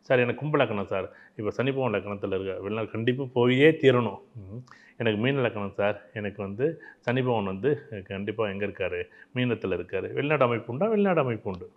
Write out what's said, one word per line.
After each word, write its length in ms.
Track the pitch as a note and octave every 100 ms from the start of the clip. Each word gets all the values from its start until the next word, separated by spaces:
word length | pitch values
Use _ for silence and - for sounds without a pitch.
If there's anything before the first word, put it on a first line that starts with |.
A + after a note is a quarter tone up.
"சார், 180 | _ C3
எனக்கு 220 | A#2+ A#2
கும்ப 180 | C#3+ D3+
லக்னம் 260 | B2 G#2
சார், 280 | G2 G2+ F#2 - - -
இப்ப 140 | G#2+
சனி 220 | - B2+
பகவான் 200 | C3+ C3
லக்னத்துல 480 | G2+ G2 G2+ G#2 F#2+
இருக்கு, 220 | F#2+ F#2
வெளிநாடு 280 | G2 A2 G#2+
கண்டிப்பா 340 | A2 A2+ B2+ C3+
போயே 380 | B2 B2 B2+ D3
தீரணும்." 480 | D#3 C3+ B2+ A2+ G2 -
ம். 220 | A#2 F#2+ A2 B2+ - - _
"எனக்கு 300 | A#2 G#2 A#2+
மீன 40 |
லக்னம் 380 | C#3 A#2+ G#2 G2+
சார், 420 | - G2+ G#2 -
எனக்கு 300 | A2+ G#2 G2
வந்து 400 | G2 G2+ C#3+ D#3+ - -
சனி 220 | - B2
பகவான் 240 | B2+ A2+
வந்து 440 | G2+ F#2+ A#2+ D3 - G#2+ F#2
கண்டிப்பா 420 | G2 G#2 G#2+ A2
எங்க 180 | G2 G2+
இருக்காரு? 360 | F2+ F#2 F2 F2+ - -
மீனத்துல 380 | B2+ B2 A2 G2
இருக்காரு, 400 | F2+ F2+ F#2+ F#2+
வெளிநாடு 320 | B2+ C#3 D3+
அமைப்பு 280 | B2+ A#2 -
உண்டா?" 140 | B2 G3+
வெளிநாடு 340 | A3 G3+ E3+
அமைப்பு 300 | C3 A2 G#2+
உண்டு. 200 | F2+ F2+